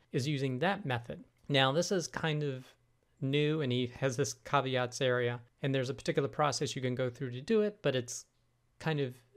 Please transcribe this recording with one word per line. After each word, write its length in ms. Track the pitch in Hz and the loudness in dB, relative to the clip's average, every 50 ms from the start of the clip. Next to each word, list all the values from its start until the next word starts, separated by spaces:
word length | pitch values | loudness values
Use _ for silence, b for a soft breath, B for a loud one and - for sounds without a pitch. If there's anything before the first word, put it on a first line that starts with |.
| b b | b b
is 160 | - 147 120 | -4 -2 0
using 320 | 151 151 131 139 135 127 123 | 0 0 0 0 -2 0 0
that 260 | 156 185 202 202 - | 0 0 0 -2 -2
method. 380 | 139 123 117 120 - - 175 - _ _ _ _ | -2 -4 -4 -4 -8 -12 -12 -12 _ _ _ _
Now, 240 | - 143 135 135 135 | 2 4 6 6 6
this 200 | 139 170 175 - | 4 2 2 2
is 160 | 208 180 151 | 0 -2 -2
kind 360 | - - - - 160 151 151 147 | -2 -6 -2 -2 0 0 0 -2
of 240 | 143 131 127 131 - - _ _ _ _ _ _ _ _ - | -2 -4 -6 -10 -16 -20 _ _ _ _ _ _ _ _ -6
new, 400 | 139 135 139 147 147 147 156 160 | -2 0 2 2 2 2 2 0
and 100 | 147 123 | 0 0
he 200 | 123 127 123 120 - | 2 0 0 -2 -2
has 180 | - 131 135 120 | -2 -2 0 2
this 180 | 123 139 120 - | 0 -2 -2 -2
caveats 680 | - - - - 139 131 131 127 123 123 120 120 - | -8 -6 0 2 2 2 2 0 0 0 -2 -2 0
area, 400 | 139 127 123 123 123 120 120 120 - _ _ - - | 2 2 4 4 2 0 -2 -4 -10 _ _ -4 -2
and 100 | 139 135 | 0 2
there's 160 | 135 127 123 | 2 0 0
a 60 | 131 | -4
particular 340 | - - - 156 160 139 135 | -4 -2 0 0 0 0 0
process 460 | - - 151 143 135 - 151 127 - | 0 2 2 2 2 0 -2 -2 -4
you 60 | 143 | -2
can 120 | 127 127 127 | -2 -2 0
go 140 | 127 131 127 | 0 -2 -2
through 220 | 123 - 143 123 | -2 -4 -6 -6
to 100 | 123 127 | -6 -6
do 200 | 143 - 226 214 | -2 2 2 2
it, 180 | 208 208 208 - | 2 2 -2 -2
but 140 | - 147 131 | -2 0 0
it's 300 | 127 123 117 - - - _ _ _ _ _ _ _ _ _ _ - | 0 -2 -4 -8 -12 -14 _ _ _ _ _ _ _ _ _ _ -6
kind 200 | - 160 151 143 | -4 -2 0 0
of 160 | 139 123 127 - _ _ - | -2 -2 -4 -10 _ _ -18